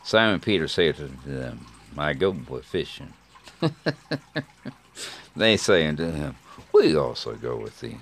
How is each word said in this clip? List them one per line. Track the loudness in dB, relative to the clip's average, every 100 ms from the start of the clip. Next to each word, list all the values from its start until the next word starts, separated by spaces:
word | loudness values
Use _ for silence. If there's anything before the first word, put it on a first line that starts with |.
Simon | 4 4 4 2
Peter | 2 0 0
saith | 2 2 0
unto | -10 -12 -10
them, | -8 -8 -10 -18 -20 -16 -6
"I | -4
go | 0 0
with | 0 -10 -12
fishing." | -6 -6 -6 -10 -18 -20
<laughs> | _ -20 -20 -4 -4 -2 -8 -8 _ -10 -8 -10 -10 _ -16 -16 _ -16 -14 -14 -14
They | 2 4 4
say | 6 4 4
unto | 0 -4
him, | -4 -6 -10 -20 -20 4
"We | 6 6
also | 4 0 -4 -10
go | -8 -6
with | -6 -8 -12
thee." | -14 -14